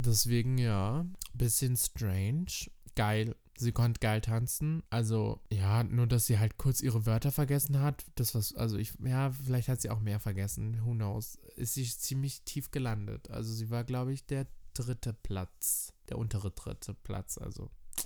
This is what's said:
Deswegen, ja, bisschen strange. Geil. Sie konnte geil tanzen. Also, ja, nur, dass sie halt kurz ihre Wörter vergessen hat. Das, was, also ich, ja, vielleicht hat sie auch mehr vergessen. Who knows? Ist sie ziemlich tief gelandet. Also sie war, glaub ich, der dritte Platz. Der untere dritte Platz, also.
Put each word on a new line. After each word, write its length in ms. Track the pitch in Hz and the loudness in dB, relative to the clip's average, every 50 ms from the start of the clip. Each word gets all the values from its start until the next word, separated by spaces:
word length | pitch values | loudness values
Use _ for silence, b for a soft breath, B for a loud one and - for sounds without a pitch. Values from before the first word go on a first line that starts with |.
| 123 | 4
Deswegen, 540 | 120 110 101 - 117 120 120 117 127 131 127 | 6 6 6 4 4 4 4 4 4 4 4
ja, 460 | 123 117 107 98 95 104 120 156 170 175 185 - - - - | 4 4 4 4 2 2 2 0 -2 -2 -4 -8 -10 -8 -2
bisschen 420 | 117 120 117 - - 135 127 123 | 0 2 2 2 2 2 2 2
strange. 920 | 120 - - - - 113 101 92 95 95 104 131 160 180 - - - - - - - - - - | 2 0 0 -2 -2 -2 0 2 2 2 2 0 0 -2 -2 -4 -6 -8 -10 -12 -16 -18 -6 0
Geil. 420 | - 110 104 107 110 110 113 110 - _ _ - - | 2 2 4 4 2 0 0 -4 -8 _ _ -8 -2
Sie 140 | 120 117 113 | -2 0 2
konnte 280 | - 120 120 117 - | 4 4 4 2 2
geil 200 | - 113 107 110 | 2 2 2 2
tanzen. 640 | - 113 110 113 120 123 - - 151 151 160 165 - - | 2 0 0 0 0 0 -2 -2 0 0 0 -2 -2 -2
Also, 500 | - 123 113 107 113 110 107 107 110 - - - | 0 0 2 2 2 2 2 0 -2 -4 -4 -2
ja, 320 | 117 98 95 98 104 117 120 | 0 2 4 4 4 4 4
nur, 240 | 98 - 120 120 | 4 4 2 4
dass 200 | 113 123 117 - | 4 4 4 4
sie 120 | - 117 104 | 4 4 4
halt 200 | 110 107 - - | 4 2 0 2
kurz 240 | - 135 123 - - | 2 2 2 2 2
ihre 240 | 131 113 117 110 | 2 2 2 2
Wörter 260 | 113 110 113 - 143 - | 2 2 2 2 2 2
vergessen 480 | - 147 131 143 143 - - 139 139 | 2 2 2 2 2 2 2 2 4
hat. 240 | 139 147 139 - - - - | 4 2 0 -2 -8 -8 -4
Das, 200 | - 120 - - | -2 -2 0 2
was, 200 | 120 104 - - | 0 0 0 -2
also 220 | - 117 113 107 | -2 -2 0 0
ich, 160 | 101 107 - - - - | 0 -2 -4 -6 -4 -2
ja, 280 | 127 127 131 139 135 | 0 0 2 2 0
vielleicht 380 | 131 139 139 127 127 123 117 - | -2 -2 -2 0 0 2 2 0
hat 120 | 131 - | 0 -2
sie 100 | - - | -2 -2
auch 100 | 113 107 | -2 0
mehr 200 | 107 104 101 107 | 0 0 0 0
vergessen. 640 | - 107 98 95 98 101 - - 107 110 113 113 110 | -2 -2 -2 -2 -2 -2 -2 -4 -4 -4 -2 -2 0
Who 80 | 120 120 | 0 0
knows? 460 | 113 107 101 101 113 113 - - - - - - | 0 0 -2 -2 -4 -6 -8 -10 -14 -16 -16 -10
Ist 180 | - 120 110 - | -6 -6 -4 -2
sie 120 | 139 131 | -2 -2
ziemlich 560 | 120 - - - - 131 131 135 139 - - - | -4 -4 -4 -4 -4 -2 -2 -2 -2 -4 -6 -10
tief 280 | - - 147 135 - | -8 -6 -6 -6 -4
gelandet. 600 | - 143 131 117 113 107 101 101 107 - - - | -4 -2 -2 0 -2 -2 -4 -6 -8 -8 -10 -8
Also 220 | - 113 113 110 117 | -6 -4 -4 -4 -4
sie 160 | 113 113 110 | -4 -4 -2
war, 140 | 120 117 120 | -2 -2 -2
glaub 240 | 123 123 127 127 131 | -2 -2 -2 -2 -2
ich, 180 | 139 135 - | -2 -4 -4
der 200 | - 139 135 135 - - - - - - | -4 -4 -4 -4 -6 -8 -12 -14 -10 -8
dritte 400 | - 120 120 127 - - 113 110 | -6 -4 -4 -4 -4 -4 -6 -6
Platz. 800 | - - - 98 95 90 - - - - - - - - - - _ - - | -4 -4 -4 -4 -4 -4 -6 -8 -4 -2 -2 0 -2 -2 -6 -12 _ -12 -8
Der 100 | - 117 | -6 -4
untere 320 | 117 110 - 101 104 98 | -2 -2 -2 -2 -2 -4
dritte 440 | - - - - - - - - 101 | -6 -6 -8 -10 -10 -8 -10 -10 -12
Platz, 440 | - - - - - 196 - - - | -10 -8 -8 -6 -6 -6 -8 -8 -8
also. 320 | - 107 107 107 104 - - - - - - - - | -8 -8 -8 -8 -10 -10 -12 -14 -14 -8 -6 -6 -6